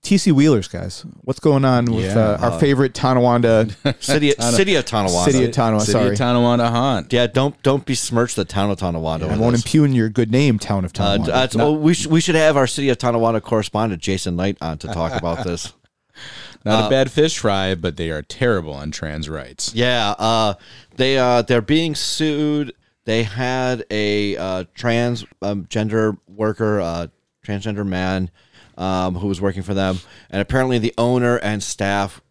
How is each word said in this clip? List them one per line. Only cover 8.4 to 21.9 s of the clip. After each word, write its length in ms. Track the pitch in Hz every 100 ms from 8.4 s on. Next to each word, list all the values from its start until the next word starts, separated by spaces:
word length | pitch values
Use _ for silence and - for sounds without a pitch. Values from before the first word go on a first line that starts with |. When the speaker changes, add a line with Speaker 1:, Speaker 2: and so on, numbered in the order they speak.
Speaker 3:
town 260 | 92 101 101
of 80 | 95
Tonawanda 480 | 92 85 80 82 87
Speaker 1:
I 40 |
Speaker 3:
with 100 | 104
Speaker 1:
won't 160 | 117 120
Speaker 3:
this. 80 |
Speaker 1:
impugn 280 | - 160 147
your 160 | 131 113
good 220 | 107 113
name, 280 | 120 143 107
town 240 | - 101
of 80 | 90
Speaker 3:
Uh, 20 |
Speaker 1:
Tonawanda. 380 | - 101 101 110
Speaker 3:
that's, 240 | 127 127 113
Speaker 2:
Not 80 | 147
Speaker 3:
oh, 60 |
we 220 | 156 151
sh-, 120 | 170 -
we 140 | 160
should 160 | 165 160
have 200 | 156 143
our 120 | 127
City 220 | - 139
of 80 | 120
Tonawanda 420 | 123 117 113 113
correspondent, 600 | - 110 104 104 110 87
Jason 360 | - 95 - 87
Knight, 200 | 95 -
on 180 | 80 78
to 80 | -
talk 260 | 85 82 120
about 260 | 85 85
this. 280 | 95 87 - -
Speaker 2:
<laughs> 880 | _ _ _ - - - - -
Not 200 | 107 110
Speaker 3:
Uh, 20 | 107
Speaker 2:
a 40 |
bad 200 | 131 131
fish 280 | - 160 -
fry, 360 | 120 98 95
but 220 | 92 87 78
they 140 | 82
are 120 | 78
terrible 520 | 73 - 123 101 78
on 160 | 71 76
trans 360 | 73 78 76 76
rights. 440 | 78 64 - -
Speaker 3:
Yeah, 360 | 113 120 123 104 104
uh, 360 | 113 113 110 98 - - _ -
they, 220 | 131 135
uh, 240 | 123 123
they're 180 | 117 120
being 340 | 104 156 165